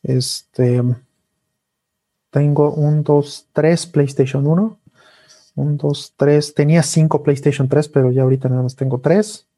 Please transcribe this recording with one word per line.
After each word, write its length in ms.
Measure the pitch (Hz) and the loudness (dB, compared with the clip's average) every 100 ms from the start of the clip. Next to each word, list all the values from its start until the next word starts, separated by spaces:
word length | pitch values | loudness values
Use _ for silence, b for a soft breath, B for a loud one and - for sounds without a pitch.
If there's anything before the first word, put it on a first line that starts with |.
Este, 800 | 139 131 127 - _ - 123 123 123 123 _ _ _ _ _ _ _ _ _ _ _ _ _ | -2 -4 -4 -10 _ -2 0 0 -2 -4 _ _ _ _ _ _ _ _ _ _ _ _ _
tengo 400 | 147 147 143 147 | -2 0 2 0
un, 300 | 151 147 151 | 0 0 0
dos, 440 | 147 147 143 - _ | 2 0 0 -10 _
tres 340 | - 156 165 - | 0 2 0 -2
PlayStation 600 | 151 143 139 131 135 143 | -2 -2 0 -2 0 0
uno. 320 | 165 220 - _ b b b b b b - | 0 -2 -6 _ b b b b b b -6
Un, 200 | 143 147 | -4 -2
dos, 360 | 147 143 - _ | -2 -4 -10 _
tres. 360 | 143 147 147 | 2 2 0
Tenía 280 | - 151 165 | -2 2 2
cinco 400 | 151 165 156 151 | 2 2 2 2
PlayStation 460 | 147 139 147 135 131 | 0 0 0 0 0
tres, 200 | 139 151 | 0 0
pero 220 | 139 127 | 0 2
ya 120 | 127 | 2
ahorita 260 | 131 131 131 | 2 0 0
nada 140 | 127 | -2
más 120 | 127 | -4
tengo 240 | 131 131 131 | -4 -6 -2
tres. 480 | 147 185 208 - _ | 0 0 0 -8 _